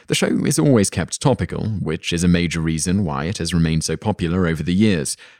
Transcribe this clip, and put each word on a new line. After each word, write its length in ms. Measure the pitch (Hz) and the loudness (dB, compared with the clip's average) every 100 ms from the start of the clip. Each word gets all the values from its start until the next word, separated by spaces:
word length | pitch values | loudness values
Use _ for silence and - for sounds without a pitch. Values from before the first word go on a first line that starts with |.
| - | -4
The 100 | - | 0
show 280 | - 214 - | 0 0 0
is 120 | 147 | 2
always 320 | 156 120 98 | 4 4 4
kept 300 | - 80 - | 0 -4 -2
topical, 460 | 143 123 87 - 107 | 0 0 -2 -4 -4
which 460 | 101 - 80 - | -4 -4 -4 -4
is 120 | 85 | 0
a 40 | 90 | 4
major 320 | 87 87 85 | 4 2 -2
reason 440 | 80 80 90 95 | -2 -2 0 0
why 200 | 90 69 | -2 -2
it 140 | 78 107 | -4 -4
has 140 | 82 | -2
remained 300 | 85 82 80 | 0 2 0
so 120 | - 80 | -2 -4
popular 500 | 107 98 85 92 87 | -4 -2 -2 0 0
over 160 | 80 | 0
the 120 | 80 | 0
years. 420 | 90 110 87 67 - - - | 2 2 2 -2 -8 -14 -20